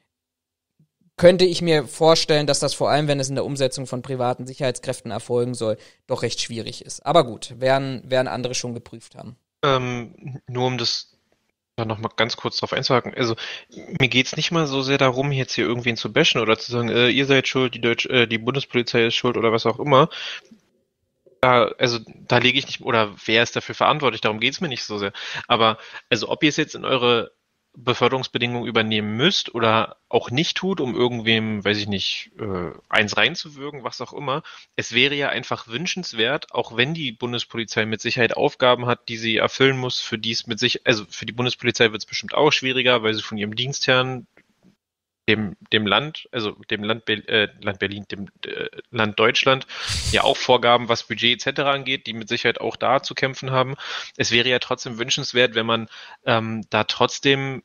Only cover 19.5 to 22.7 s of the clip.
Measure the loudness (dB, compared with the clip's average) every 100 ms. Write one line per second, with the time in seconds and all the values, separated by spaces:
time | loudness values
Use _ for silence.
19.5 | 2 0 0 4 6 6 0 -12 -14 -18
20.5 | -20 _ _ _ _ _ _ _ _ 4
21.5 | 6 4 2 0 0 -6 -18 0 4 4
22.5 | 2 -2